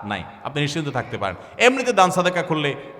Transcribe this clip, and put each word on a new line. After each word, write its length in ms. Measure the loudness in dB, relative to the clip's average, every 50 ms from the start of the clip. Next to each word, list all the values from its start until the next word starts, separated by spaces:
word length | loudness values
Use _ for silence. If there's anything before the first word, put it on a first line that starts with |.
| -6
নাই, 200 | -6 -6 -6 -6 -10 -16 -12 -12
আপনি 180 | -6 -2 -2
নিশ্চিন্ত 280 | -2 0 -2 -2 -4 -2
থাকতে 280 | -4 -4 -4 -4 -6
পারেন। 180 | -4 -4 -4 -4 -6 -12 -18 -2
এমনিতে 360 | 4 4 4 6 4 0 0 4
দান 180 | 6 4 6
সাদাকা 300 | 4 2 2 2 2 0
করলে 340 | 0 0 0 0 0 0 -2 -4 -10 -14 -16